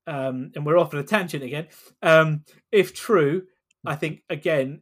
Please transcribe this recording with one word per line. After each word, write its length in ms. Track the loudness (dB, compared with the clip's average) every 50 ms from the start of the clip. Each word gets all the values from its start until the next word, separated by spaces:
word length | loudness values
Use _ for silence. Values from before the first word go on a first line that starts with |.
| -12
um, 440 | -10 -8 -6 -6 -6 -6 -8 -10 -10 -10
and 100 | -6 -2
we're 120 | 2 2
off 160 | 2 2 0 -2
on 60 | -8
a 40 | -4
tangent 400 | -2 -2 -2 -2 -4 -8 -8 -8
again, 240 | -8 -10 -10 -10 -12 _ -20 -20 _ _ -2
um, 420 | 4 6 6 6 6 4 0 -4 -8 _ _ _ _ _
if 220 | 2 2 2 0 -4
true, 500 | -10 -2 0 2 2 4 2 0 -2 -6 _ _ _ _ _ _ _ -8
I 100 | -8 -6
think, 280 | -6 -6 -8 -8 -10 _ -10
again, 520 | -10 -6 -2 -2 0 0 -2 -4 -6 -14